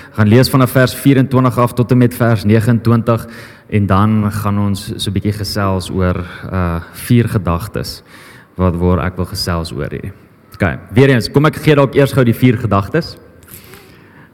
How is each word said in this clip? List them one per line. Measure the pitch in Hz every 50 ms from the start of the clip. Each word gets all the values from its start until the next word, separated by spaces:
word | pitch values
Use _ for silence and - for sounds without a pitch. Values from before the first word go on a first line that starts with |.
| - -
gaan | - - 107 104
lees | 107 127 127 110
vanaf | - 135 127 -
vers | - 131 127 - -
vierentwintig | - - 139 135 131 127 - 123 127 127 123 107 123
af | 123 117
tot | - - 120 -
en | 127 127
met | 123 117 -
vers | - 120 113 117 98 95
negenentwintig | 104 110 113 104 123 117 110 - 113 117 113 107 123 117 110 - - - - - - - - _ -
en | - 104 101
dan | 92 98 95 104 107 110 107 104 104
gaan | - - 107 104 101 101
ons | 101 101 98 95 - 113 -
so | - - 110
'n | 98
bietjie | 101 - 107
gesels | 101 107 101 95 - 107 101 98 95 92 87 -
oor, | - 95 92 90 90 87 87 87 - - - -
uh, | - 92 90 85 85 85 - -
vier | - - - - 123 120 113 -
gedagtes | - 110 85 87 85 85 - - - - - - - - - _ - - - - - - - _ _
wat, | - 92 92 82
waar | 85 87 90 90 80 67
ek | 90 87
wil | - 90
gesels | - 95 - - 92 87 82 80 -
oor | - 69 71 -
hierdie. | - - - 98 - - - _ _ _ _ _ -
Okay, | - 104 82 65 - - -
weer | 95 113 139 135
eens, | 135 117 101 -
kom | - 139 147
ek | 156 -
gee | - - 156 147
dalk | 143 139 127 -
eers | 139 139 135
gou | - 139 127
die | 120 110
vier | - 127 127 117 110
gedagtes | - 104 101 98 98 - - 165 160 - - - - - - - - - - - - - - - - - - - - - - - - _